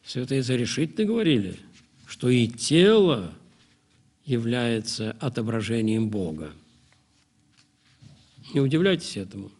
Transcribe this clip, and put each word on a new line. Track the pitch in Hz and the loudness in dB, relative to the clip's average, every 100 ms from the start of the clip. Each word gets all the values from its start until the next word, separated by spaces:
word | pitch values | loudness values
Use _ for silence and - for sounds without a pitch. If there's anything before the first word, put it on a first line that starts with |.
Святые | - 123 123 135 | -8 -8 -2 -2
Зарешительные | 123 127 117 - 160 - 214 | 0 0 0 -2 -2 0 0
говорили, | 233 165 127 95 85 - - _ _ - | 2 2 2 0 -8 -18 -20 _ _ -20
что | - 127 | -4 2
и | 123 117 | 4 2
тело | - - 156 190 220 185 120 87 - - _ _ _ _ _ _ _ | -2 2 6 6 6 4 2 -4 -14 -20 _ _ _ _ _ _ _
является | - 120 117 123 120 113 104 - 110 - | -4 -2 0 0 0 -2 -4 -6 -8 -6
отображением | 127 120 113 113 104 117 110 110 110 | -6 -4 -4 -4 -2 0 0 0 0
Бога. | 104 87 78 76 76 _ _ _ _ _ _ _ _ _ _ _ _ _ _ - - _ - - | -2 -4 -8 -12 -16 _ _ _ _ _ _ _ _ _ _ _ _ _ _ -20 -20 _ -20 -4
Не | 143 | 0
удивляйтесь | 135 160 190 175 - 104 | 2 2 2 0 -4 -10
этому. | 92 101 98 | -10 -12 -14